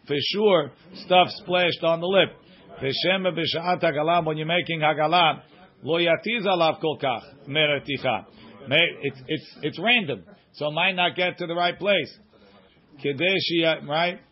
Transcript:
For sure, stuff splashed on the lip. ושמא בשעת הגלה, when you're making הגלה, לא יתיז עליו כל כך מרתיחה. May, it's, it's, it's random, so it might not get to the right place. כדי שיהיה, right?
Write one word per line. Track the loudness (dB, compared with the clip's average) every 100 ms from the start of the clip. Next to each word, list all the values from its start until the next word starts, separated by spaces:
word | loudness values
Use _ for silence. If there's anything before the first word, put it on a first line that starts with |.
| -4
For | -4 -2
sure, | 2 4 4 2 -10 -20 -20 2
stuff | 4 4 0
splashed | -2 0 0 0
on | 0 0
the | 2 4
lip. | 2 -2 -20 -20 -20 -8
ושמא | -6 -2 0 0 0 -2
בשעת | -4 -4 -2 0
הגלה, | 0 0 2 2
when | 0 -4
you're | -2
making | -2 -2 0
הגלה, | 0 2 2 4 4 2 -10 -20 -20 _
לא | -2 0
יתיז | 2 2 0 -2 0
עליו | 2 2 0
כל | -4 -2
כך | -4 -4 -8 -20 -6
מרתיחה. | 0 2 0 -4 -4 -2 -2 -6 -20 -20 -18 0
May, | 2 2 -2 -8
it's, | -8 -8
it's, | -8 -8 -8
it's | -8 -4
random, | 0 0 -2 -8 -10 -20 _
so | -8 -6
it |
might | -2 -2
not | 0 -2 0
get | -4 -4
to | -6
the |
right | -2 -2 -2
place. | 0 0 -2 -14 _ _ -20 -20 _ _ _ -6
כדי | -6 0 0 0 0
שיהיה, | 0 2
right? | 0 -2 -2 -2 -4 _